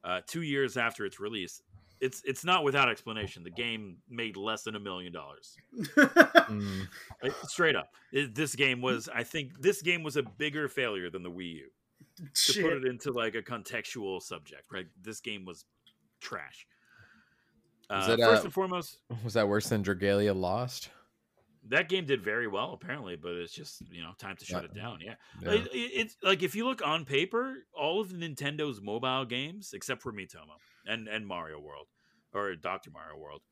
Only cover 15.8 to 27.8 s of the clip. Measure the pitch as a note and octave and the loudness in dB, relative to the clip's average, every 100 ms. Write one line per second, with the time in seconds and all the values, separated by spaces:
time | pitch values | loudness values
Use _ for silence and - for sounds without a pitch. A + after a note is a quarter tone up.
15.8 | _ _ _ _ - G2+ C#2 - - _ | _ _ _ _ -10 -10 -12 -18 -20 _
16.8 | _ - - - _ _ _ _ _ _ | _ -20 -20 -20 _ _ _ _ _ _
17.8 | _ G2 F#2+ A2+ A#2 A2 F#3 - F#3 F3+ | _ 0 4 6 8 8 6 -2 0 -2
18.8 | D#3+ - _ A#2 A2+ A2 G#2 G#2 - A2 | -6 -14 _ -8 -2 2 4 4 2 0
19.8 | G2 F#2+ G2 G2+ G#2 F#2+ F2+ G2+ B2 - | 2 2 4 6 4 2 2 0 -2 -6
20.8 | - - _ _ _ _ _ _ G#2+ C#3 | -14 -18 _ _ _ _ _ _ 2 2
21.8 | F3 F#3 D#3 C3+ G2 A2 A#2 G2 C3+ F3 | 4 0 2 0 2 0 0 0 -2 -6
22.8 | F2 C#3+ G2+ F2 E2+ F2 E2+ - D3+ - | -8 -8 -8 -8 -6 -6 -8 -10 -14 -14
23.8 | F2 F2 E2 G#2+ G2+ F#2+ - F2+ D#2+ F#2+ | -16 -14 -14 -12 -12 -12 -6 -6 -6 -10
24.8 | A2 F#2 F2+ A2+ - - E3+ G#3 F#3 C3 | -12 -12 -14 -16 -18 -8 0 0 2 -4
25.8 | A#3+ B3 A3 - F#3+ F#3+ F3 F#3 A#3+ C4 | -2 -2 -4 0 4 4 2 0 0 0
26.8 | D3+ D#3+ C3+ C#3 F#3 A3+ C4 C4 - - | 0 0 2 2 2 0 -2 -6 -14 -2